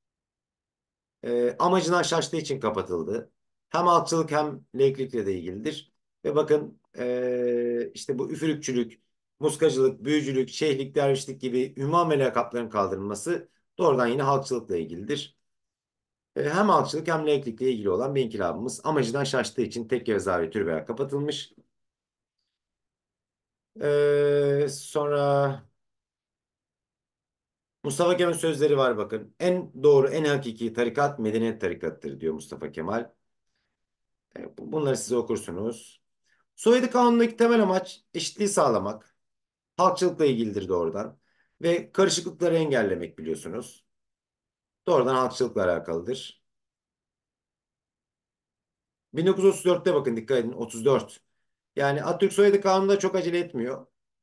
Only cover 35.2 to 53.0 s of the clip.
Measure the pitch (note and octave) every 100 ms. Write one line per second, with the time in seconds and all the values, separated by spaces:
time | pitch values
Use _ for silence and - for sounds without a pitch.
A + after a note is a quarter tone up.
35.2 | A2+ A2+ - F2 A2 A2+ - - _ _
36.2 | _ _ _ - A3 B3 B3 B3 A#3+ A#3
37.2 | A#3 A3+ A#3 A#3 G3 F#3 F#3 - _ E3+
38.2 | D#3+ - G3+ F#3+ C#3+ G#2+ F#2+ - - _
39.2 | _ _ _ _ _ - F3+ F3+ F3+ D3
40.2 | D3 A#2 A2 G2+ F#2 F2+ E2 F#2 A2+ -
41.2 | _ _ _ _ E3 E3+ - - F#3+ F3
42.2 | E3+ - F3 E3 D#3 B2+ G2 F2 E2+ -
43.2 | D#2 D2+ E2 G#2+ B2 - _ _ _ _
44.2 | _ _ _ _ _ _ - D#3 B2 B2+
45.2 | B2 - A#2+ A2 F2+ E2+ E2 E2 F#2 C3+
46.2 | - - _ _ _ _ _ _ _ _
47.2 | _ _ _ _ _ _ _ _ _ _
48.2 | _ _ _ _ _ _ _ _ _ D3+
49.2 | F3+ F#3+ F#3+ - F3+ F3+ F#3 D3+ B2+ A2+
50.2 | A2 C3 A2+ - A2+ A#2 B2 B2 - -
51.2 | _ _ _ _ _ - C#3 C#3+ E3 F3
52.2 | G3 - G3+ G3 G3 F#3+ G3 G3